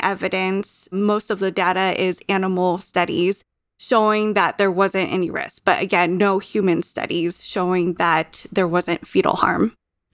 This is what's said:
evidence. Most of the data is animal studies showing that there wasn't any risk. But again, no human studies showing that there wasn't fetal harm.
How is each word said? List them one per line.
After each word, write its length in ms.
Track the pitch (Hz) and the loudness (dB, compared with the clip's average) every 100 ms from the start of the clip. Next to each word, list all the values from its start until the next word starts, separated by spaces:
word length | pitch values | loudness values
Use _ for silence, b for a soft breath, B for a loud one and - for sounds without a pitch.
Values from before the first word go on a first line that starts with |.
evidence. 840 | 196 190 185 190 190 196 202 - - | -2 -2 -4 -2 0 -2 -4 -8 -6
Most 380 | 190 208 208 - | -2 0 0 -2
of 100 | 196 | -2
the 100 | 190 | -2
data 500 | 185 180 185 190 - | 0 2 2 2 2
is 220 | 185 180 - | 0 -2 -2
animal 500 | 196 190 180 180 180 | 0 0 0 0 0
studies 640 | - 180 170 - 180 202 - _ _ - | -2 -2 0 0 0 -2 -8 _ _ -8
showing 580 | - 233 214 214 214 | 0 2 4 2 2
that 220 | 202 170 - | 2 2 2
there 140 | 196 | 2
wasn't 400 | 180 190 190 180 | 2 2 2 0
any 220 | 185 170 | 0 -2
risk. 320 | - - - | -4 -8 -4
But 180 | - 160 | 0 0
again, 340 | 190 175 175 180 | 2 2 2 2
no 220 | 202 190 | 2 0
human 440 | - 214 190 170 | -2 0 2 2
studies 640 | - - - 175 170 - | -2 -6 -4 -2 -2 -4
showing 500 | - 202 180 185 175 | -6 -2 0 0 0
that 520 | 170 170 160 160 - - | 0 2 0 -2 -8 -4
there 160 | 202 180 | -2 0
wasn't 360 | 175 175 - | 0 0 -4
fetal 300 | - 185 - | -2 0 2
harm. 400 | - - - 220 - _ _ _ | 2 0 2 -2 -4 _ _ _